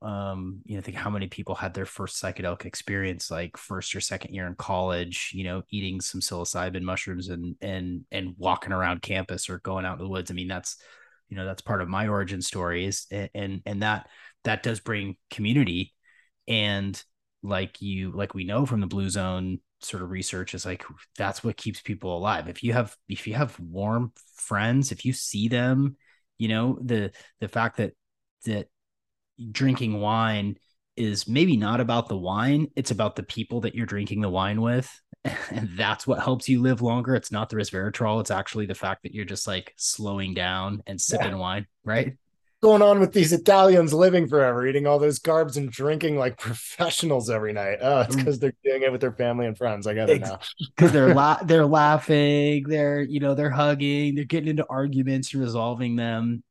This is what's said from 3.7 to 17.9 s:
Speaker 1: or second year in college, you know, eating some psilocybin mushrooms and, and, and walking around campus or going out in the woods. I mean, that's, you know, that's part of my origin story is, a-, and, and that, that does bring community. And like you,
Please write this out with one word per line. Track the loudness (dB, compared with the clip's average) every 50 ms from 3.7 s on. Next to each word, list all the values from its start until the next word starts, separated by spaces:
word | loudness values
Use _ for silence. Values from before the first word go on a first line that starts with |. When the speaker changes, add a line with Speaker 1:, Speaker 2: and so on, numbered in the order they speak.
| -10 -10 -8 -8 -8
Speaker 1:
or | -8
second | -6 -8 -8 -10 -10 -12 -10
year | -10 -8
in | -10 -10
college, | -10 -6 -4 -2 -2 -2 -2 -2 -4 -6 -8 -8 -10 -10 -8 -8
you | -8 -8
know, | -6 -8 -8 -10 -8
eating | -8 -8 -6 -6 -8 -6
some | -8 -8 -8 -8
psilocybin | -8 -6 -6 -6 -6 -6 -6 -6 -6 -6 -6 -6 -6
mushrooms | -6 -6 -6 -8 -8 -10 -10 -8 -10
and, | -10 -10 -10 -10 -10 -10
and, | -10 -8 -8 -6 -6 -8 -8 -10 -12 _
and | -10 -10 -10 -10 -12
walking | -4 -2 -2 -2 -2 -4 -6
around | -4 -2 -2 -2 -4 -4
campus | -6 -6 -6 -6 -6 -6 -8 -10 -8 -10
or | -10
going | -10 -8 -8 -6 -6 -6
out | -6 -8
in | -8 -10
the | -8
woods. | -8 -8 -8 -8
I | -10
mean, | -8 -8
that's, | -8 -8 -8 -10 -12 -14 -14 _ -20 -20 -20 -20 _ _ _ _ _
you | -12
know, | -10 -8
that's | -8 -10 -10 -6
part | -4 -4 -4
of | -2 -4
my | -4 -4 -2
origin | -2 -2 -2 -4 -4 -6 -6 -8
story | -6 -6 -4 -4 -4 -4 -4 -4
is, | -4 -6 -6 -8 -8
a-, | -10 -10 -10 -8 -10
and, | -10 -8 -8 -8 -10 -10
and | -8 -6 -4
that, | -2 -2 -2 -2 -6 -14 -20 -20 -20 -20 _ _ _
that | -4 -4 -2
does | -2 -6 -6 -6
bring | -6 -6 -6 -6 -6 -8 -10 -14 _ _
community. | -10 -4 -2 2 2 2 2 2 0 -4 -4 -6 _ _ _ _ _ _ _ _ _ _ _
And | -2 0 0 2 0 -2 -2 -4 -6 -8 -10 -14 _ _ _ _ _ _ _
like | -6 -4 -2 -2 -2 -4 -8 -12
you, | -8 -6